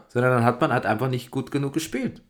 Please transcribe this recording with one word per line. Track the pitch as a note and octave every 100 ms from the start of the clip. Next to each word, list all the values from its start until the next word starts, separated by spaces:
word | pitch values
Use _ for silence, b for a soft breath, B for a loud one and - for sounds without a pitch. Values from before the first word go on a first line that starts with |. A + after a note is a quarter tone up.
| -
Sondern | B2 B2+
dann | B2+ A#2
hat | B2+
man | D#3
halt | B2 F#2+
einfach | A2 C3
nicht | B2+ -
gut | C3+ B2+
genug | C#3+ C#3
gespielt. | D3 D#3 B3 B3+ - -